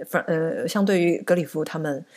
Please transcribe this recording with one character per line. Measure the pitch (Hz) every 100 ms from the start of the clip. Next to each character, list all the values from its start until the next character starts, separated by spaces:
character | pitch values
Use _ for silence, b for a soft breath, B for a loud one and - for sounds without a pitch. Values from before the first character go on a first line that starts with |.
| -
反-， | - -
呃， | 160 160 - 135
相 | 208
对 | 196 190
于 | 170 170
格 | - 180
里 |
夫 | 147 156
他 | 156 160
们 | 156 139 -